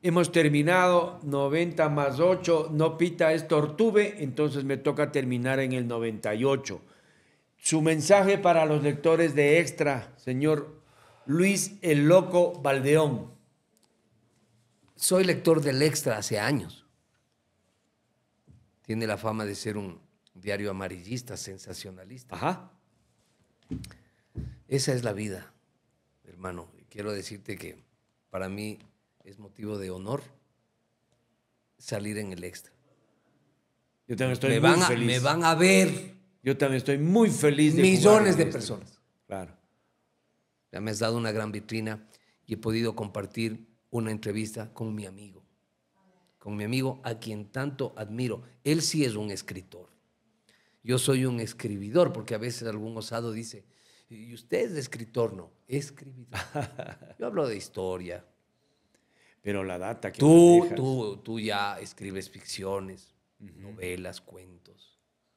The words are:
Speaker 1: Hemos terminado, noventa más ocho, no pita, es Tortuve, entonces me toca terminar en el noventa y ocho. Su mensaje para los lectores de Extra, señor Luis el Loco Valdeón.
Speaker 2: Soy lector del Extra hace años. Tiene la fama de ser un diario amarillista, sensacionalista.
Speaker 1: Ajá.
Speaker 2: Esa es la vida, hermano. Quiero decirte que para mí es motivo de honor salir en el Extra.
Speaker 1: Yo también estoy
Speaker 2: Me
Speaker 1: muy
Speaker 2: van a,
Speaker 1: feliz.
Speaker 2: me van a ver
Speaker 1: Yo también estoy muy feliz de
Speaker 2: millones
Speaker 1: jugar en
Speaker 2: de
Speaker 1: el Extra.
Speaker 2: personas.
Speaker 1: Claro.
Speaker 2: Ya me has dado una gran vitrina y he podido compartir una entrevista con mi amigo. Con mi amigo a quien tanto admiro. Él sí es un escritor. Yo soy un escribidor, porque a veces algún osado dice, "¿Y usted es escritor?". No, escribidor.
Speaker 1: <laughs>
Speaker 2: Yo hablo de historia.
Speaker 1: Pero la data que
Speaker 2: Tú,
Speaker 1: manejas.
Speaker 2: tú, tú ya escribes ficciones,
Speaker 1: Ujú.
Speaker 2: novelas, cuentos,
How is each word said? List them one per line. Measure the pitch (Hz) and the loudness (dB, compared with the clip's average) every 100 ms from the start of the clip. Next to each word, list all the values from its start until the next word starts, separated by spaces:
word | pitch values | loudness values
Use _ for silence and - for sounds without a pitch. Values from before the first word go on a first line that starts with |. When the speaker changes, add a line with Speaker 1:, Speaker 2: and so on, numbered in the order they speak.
Speaker 1:
Hemos | 175 170 170 | 2 2 2
terminado, | 170 151 147 151 180 180 180 175 - | 4 4 4 4 4 6 4 2 -6
noventa | 147 139 139 151 175 160 156 | -4 -2 0 0 -2 0 0
más | 147 143 127 | 2 0 2
ocho, | 170 185 180 165 156 | 2 2 2 0 0
no | 151 160 156 | 0 0 2
pita, | 175 175 160 | -2 2 2
es | 160 156 | 2 2
Tortuve, | 156 147 151 226 214 202 - | 2 2 2 4 4 2 -2
entonces | 147 127 151 135 | -8 0 0 0
me | 135 135 | -2 -2
toca | 147 135 147 | -2 0 0
terminar | 147 127 123 123 135 | 0 -2 -2 0 0
en | 131 | 0
el | 127 120 | -2 -2
noventa | 117 113 107 110 | -2 -4 -4 -4
y | 107 131 | 0 2
ocho. | 139 135 95 - _ _ _ _ _ _ _ | 0 -2 -12 -14 _ _ _ _ _ _ _
Su | - 160 | -2 0
mensaje | 156 160 147 202 190 196 | 2 2 6 6 6 4
para | 185 165 160 | 4 4 4
los | 151 | 2
lectores | 139 143 165 160 165 143 | 0 0 2 4 2 4
de | 143 156 | 4 4
Extra, | 156 - 143 135 - - | 2 -2 -2 -2 -6 -14
señor | - 127 151 151 143 - _ _ _ _ - | -6 -2 2 0 -2 -16 _ _ _ _ -2
Luis | 151 190 202 - - | 2 2 2 -2 -6
el | 180 147 147 | 0 4 8
Loco | 185 180 175 175 - | 6 6 2 2 0
Valdeón. | 139 135 131 156 151 120 92 - _ _ _ _ _ _ _ _ _ _ _ _ _ _ _ _ | -2 0 4 4 4 -2 -8 -18 _ _ _ _ _ _ _ _ _ _ _ _ _ _ _ _
Speaker 2:
Soy | - 185 185 | 0 2 2
lector | 165 - 160 | 2 4 2
del | 147 131 | 2 2
Extra | 151 - - 107 | 0 0 -2 -4
hace | - 107 | -4 -2
años. | 107 143 95 - _ _ _ _ _ _ _ _ _ _ _ _ _ _ _ _ _ - _ _ | 0 -2 -4 -16 _ _ _ _ _ _ _ _ _ _ _ _ _ _ _ _ _ -20 _ _
Tiene | - 110 113 | -8 -4 -4
la | 101 | -4
fama | 110 110 107 | -4 -4 -6
de | 101 | -6
ser | 113 104 | -6 -6
un | 98 82 _ _ _ | -8 -14 _ _ _
diario | - 95 101 104 | -16 -8 -6 -6
amarillista, | 95 95 92 90 123 123 104 | -6 -8 -12 -10 -12 -10 -14
sensacionalista. | - 95 - - 101 92 95 127 - - | -14 -16 -16 -16 -16 -18 -20 -20 -16 -8
Speaker 1:
Ajá. | 151 180 - _ _ _ _ _ _ _ _ _ _ - - - _ _ _ - - - _ | -6 -6 -12 _ _ _ _ _ _ _ _ _ _ -12 -12 -20 _ _ _ -14 -14 -16 _
Speaker 2:
Esa | 135 131 | -4 -2
es | 127 | -2
la | 120 | -4
vida, | 101 107 92 - _ _ _ _ _ _ _ | -6 -8 -10 -16 _ _ _ _ _ _ _
hermano. | _ 90 92 87 85 _ _ | _ -16 -12 -12 -14 _ _
Quiero | 104 104 | -12 -8
decirte | 104 92 101 - 98 | -8 -10 -16 -14 -14
que | 85 80 _ _ _ _ _ | -14 -18 _ _ _ _ _
para | 95 95 | -10 -8
mí | 101 107 104 - _ _ _ | -8 -10 -12 -18 _ _ _
es | - 101 | -20 -20
motivo | 101 95 107 104 | -20 _ -10 -8
de | 95 | -8
honor | 92 98 135 - _ _ _ _ _ _ _ _ _ _ _ _ _ _ _ | -10 -8 -8 -10 _ _ _ _ _ _ _ _ _ _ _ _ _ _ _
salir | - 107 104 104 | -10 -8 -8 -8
en | 104 | -10
el | 90 | -10
Extra. | 90 95 - _ _ _ _ _ _ _ _ _ _ _ _ _ _ | -14 -16 -20 _ _ _ _ _ _ _ _ _ _ _ _ _ _
Speaker 1:
Yo | 120 | -2
también | 127 | -2
estoy | 123 131 | 0 0
Speaker 2:
Me | 113 | 4
Speaker 1:
muy | 127 | 6
Speaker 2:
van | 160 | 6
a, | 180 | 4
Speaker 1:
feliz. | 120 117 | 2 2
Speaker 2:
me | 127 | 2
van | 127 160 | 2 2
a | 165 160 | 2 4
ver | 185 190 185 131 - - _ _ | 6 6 4 0 -10 -20 _ _
Speaker 1:
Yo | 127 135 | -4 0
también | 143 131 | 0 0
estoy | 123 139 | 0 0
muy | 151 202 220 | 2 4 4
feliz | 127 151 143 151 156 | 4 2 4 4 6
de | |
Speaker 2:
millones | 190 190 | 6 8
Speaker 1:
jugar | 208 214 | 8 8
en | 208 | 6
Speaker 2:
de | |
Speaker 1:
el | 156 151 | 4 2
Extra. | 131 | -2
Speaker 2:
personas. | 110 107 - _ _ _ _ | -8 -10 -14 _ _ _ _
Speaker 1:
Claro. | 98 87 - _ _ _ _ _ _ _ _ _ _ _ | -12 -12 -18 _ _ _ _ _ _ _ _ _ _ _
Speaker 2:
Ya | - | -12
me | 107 | -8
has | 107 | -4
dado | 113 117 | -2 -2
una | 113 | -4
gran | 107 107 | -4 -6
vitrina | 104 101 113 110 110 - _ _ _ _ | -10 -8 -6 -6 -8 -14 _ _ _ _
y | 107 | -8
he | |
podido | 113 113 117 113 | -4 -2 -2 -4
compartir | 107 98 98 - 113 110 - _ _ | -8 -8 -10 -6 -6 -6 -16 _ _
una | 120 110 | -6 -4
entrevista | 107 110 104 107 113 110 | -6 -6 -6 -6 -10 -14
con | - 113 110 | -10 -10 -8
mi | 98 | -12
amigo. | 95 104 82 _ _ _ _ _ _ _ _ _ _ | -18 -20 -20 _ _ _ _ _ _ _ _ _ _
Con | 101 104 | -10 -8
mi | |
amigo | 104 127 131 131 | -4 -2 -4 -6
a | 123 113 | -10 -10
quien | 113 107 104 | -10 -12 -10
tanto | 131 139 135 127 - | -8 -8 -6 -10 -8
admiro. | 104 113 127 104 - _ | -12 -6 -6 -6 -12 _
Él | - 156 | -2 -2
sí | 151 160 | 0 -2
es | 135 107 | -2 -2
un | 107 | -8
escritor. | 95 - 92 90 87 87 _ _ _ _ _ _ _ _ _ | -10 -12 -16 -16 -20 -20 _ _ _ _ _ _ _ _ _
Yo | - 123 | -2 0
soy | 127 135 131 | 2 2 0
un | 120 | -2
escribidor, | 110 - 117 101 101 139 165 | -6 -8 -8 -6 -2 2 2
porque | 113 107 110 | 0 -8 -8
a | |
veces | 117 120 117 | -6 -8 -8
algún | 107 110 113 | -8 -10 -10
osado | 107 117 117 | -8 -8 -6
dice, | 110 110 110 _ _ _ _ _ | -8 -12 -16 _ _ _ _ _
"¿Y | 113 117 | -20 -20
usted | 117 _ - 233 | -20 _ -4 -4
es | 165 | -6
escritor?". | 127 120 113 - 113 | -10 -12 -10 -2 -2
No, | 98 85 _ _ | -4 -16 _ _
escribidor. | 135 139 - 139 127 120 | -6 -6 -16 -20 -20 -14
Speaker 1:
<laughs> | 101 - 151 131 - - - - - | -12 -8 -8 -8 -10 -16 -16 -20 -10
Speaker 2:
Yo | 220 | -6
hablo | 202 143 | -2 -4
de | 104 | -4
historia. | - - 92 92 87 90 - _ _ _ _ _ _ _ _ _ _ _ | -10 -8 -6 -6 -8 -14 -16 _ _ _ _ _ _ _ _ _ _ _
Speaker 1:
Pero | 101 101 | -8 -6
la | 95 90 | -6 -8
data | 95 117 101 | -8 -8 -10
que | - | 2
Speaker 2:
Tú, | 143 165 170 175 | 8 10 12 10
Speaker 1:
manejas. | 175 - | 6 -2
Speaker 2:
tú, | 131 131 107 98 | -2 -2 -4 -8
tú | 92 113 | -8 -6
ya | 107 101 101 98 | -4 -2 -4 -6
escribes | 101 - 98 95 92 | -14 -14 -12 -10 -12
ficciones, | - - - 95 98 95 - _ _ _ _ | -18 -14 -10 -6 -6 -8 -16 _ _ _ _
Speaker 1:
Ujú. | 101 80 | -20 -20
Speaker 2:
novelas, | 98 107 90 90 90 87 | -20 -14 -12 -10 -12 -16
cuentos, | _ 90 92 87 _ 95 _ _ _ _ _ | _ -20 -20 -20 _ _ _ _ _ _ _